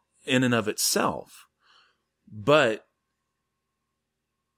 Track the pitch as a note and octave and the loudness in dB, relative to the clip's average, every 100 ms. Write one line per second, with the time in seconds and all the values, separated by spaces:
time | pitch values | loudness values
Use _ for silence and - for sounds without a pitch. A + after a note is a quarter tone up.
0 | _ _ - C3 B2+ A#2 G#2 - - - | _ _ -2 0 2 0 -2 -4 -2 0
1 | E3 C#2+ - - _ _ _ _ _ _ | -2 -4 -12 -20 _ _ _ _ _ _
2 | _ _ - G#2+ G#2+ D3+ A#2+ G#2+ - _ | _ _ -20 -6 2 2 2 -2 -10 _
3 | _ _ _ _ _ _ _ _ _ _ | _ _ _ _ _ _ _ _ _ _
4 | _ _ _ _ _ | _ _ _ _ _